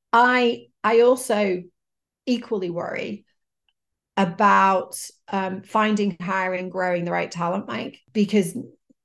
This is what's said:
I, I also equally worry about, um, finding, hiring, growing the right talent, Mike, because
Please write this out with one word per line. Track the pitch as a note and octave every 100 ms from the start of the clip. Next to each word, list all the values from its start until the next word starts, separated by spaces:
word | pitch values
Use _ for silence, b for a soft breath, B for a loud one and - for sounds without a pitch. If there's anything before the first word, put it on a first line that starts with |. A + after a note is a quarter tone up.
| _
I, | A#3 B3 B3+ A#3+ A#3+ - _ G#3+
I | A#3
also | A#3+ B3+ - G#3 G3+ F3+ F3+ _ _ _ _ _ -
equally | A#3+ - G#3 F3+
worry | E3+ - - A#3+ G#3 _ _ _ _ _ _ _ _ _ -
about, | F3+ - G3+ G3 G3 F#3+ - - - - -
um, | G3 F#3+ F#3+
finding, | - G#3+ G#3+ G#3 G3+ E3+
hiring, | F3+ F#3+ F#3 F#3 F#3
growing | F#3 F3+ F3
the | E3+
right | F3 E3+
talent, | F3 E3+ G3 -
Mike, | - - - _
because | A3 G3+ G#3+ E3+ - - _ _ _